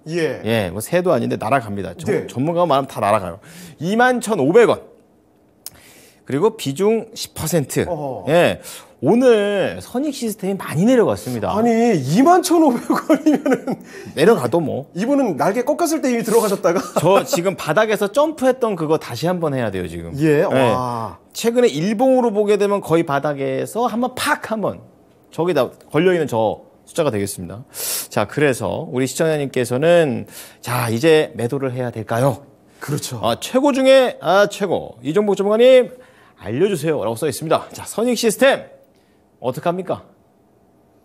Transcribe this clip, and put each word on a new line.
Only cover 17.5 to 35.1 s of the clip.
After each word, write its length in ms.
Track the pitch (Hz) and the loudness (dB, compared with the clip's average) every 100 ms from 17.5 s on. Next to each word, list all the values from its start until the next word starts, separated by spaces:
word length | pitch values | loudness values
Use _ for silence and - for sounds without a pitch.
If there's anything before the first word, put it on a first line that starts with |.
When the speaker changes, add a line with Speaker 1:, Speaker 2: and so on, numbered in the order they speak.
| - | -4
Speaker 2:
바닥에서 560 | - 156 220 208 202 | -2 0 0 0 -2
점프했던 640 | 277 311 311 254 254 226 180 | 0 0 0 -2 0 -2 -2
그거 240 | 151 160 | -2 -2
다시 260 | - 117 160 | -2 -4 -2
한번 300 | 180 160 131 | -2 -2 -2
해야 160 | 113 | -2
돼요, 160 | 95 87 | -4 -6
지금. 260 | 85 82 139 | -8 -10 -2
Speaker 1:
예, 220 | 156 147 | 2 2
Speaker 2:
예. 20 | |
Speaker 1:
와. 760 | - 127 123 104 127 120 110 87 _ | 2 2 2 0 -2 -6 -8 -12 _
Speaker 2:
최근에 340 | - 226 240 240 | -6 -2 2 2
일봉으로 640 | 143 185 214 262 254 240 | 2 -2 0 2 2 2
보게 260 | 202 208 208 | 0 0 2
되면 220 | 202 202 | 0 -2
거의 240 | - 165 | 0 0
바닥에서 840 | 160 139 151 143 135 131 131 214 240 | 2 -2 -2 -4 -4 -4 -4 -4 -4
한번 260 | 214 247 | -2 -4
팍 380 | 247 - 302 - | -4 -2 -4 -4
한번 300 | 220 170 87 - _ _ _ _ | -4 -4 -6 -14 _ _ _ _
저기다 400 | - 170 147 123 - - | -4 0 0 -2 -4 -4
걸려있는 360 | 147 185 175 139 | 0 2 2 0
저 340 | 113 107 85 - _ - | 0 0 -2 -10 _ -8
숫자가 240 | - 147 | -2 0
되겠습니다. 560 | 107 98 - 87 101 - - - - - | 0 -4 -6 -12 -14 -16 -12 -8 -8 -6
자, 180 | - 104 | -4 -2
그래서 600 | - 143 120 98 98 165 | 0 0 0 -2 -4 -6
우리 160 | 127 131 | -4 -4
시청자님께서는 1200 | - 165 151 139 131 120 123 160 175 151 110 101 - - - | 0 0 0 -2 -2 -2 0 4 4 4 -2 -8 -16 -20 -16
자, 280 | - 123 117 | -6 -4 -2
이제 440 | 117 160 156 151 - | 0 4 4 2 -2
매도를 360 | 120 139 135 | -4 -4 -4
해야 160 | 123 123 | -4 -6
될까요? 560 | 113 104 117 135 117 - _ _ _ | -6 -4 0 0 0 -8 _ _ _
Speaker 1:
그렇죠. 400 | - 143 - 120 | -8 -6 -6 -4
Speaker 2:
아, 160 | 107 117 | -2 -2
최고 320 | - 262 285 | -2 0 2
중에, 480 | 262 262 269 247 - | 4 6 6 4 0
아, 240 | 156 196 202 | 2 4 4
최고. 540 | - 190 104 73 - | 0 -2 -2 -4 -10
이종복 360 | 127 | -4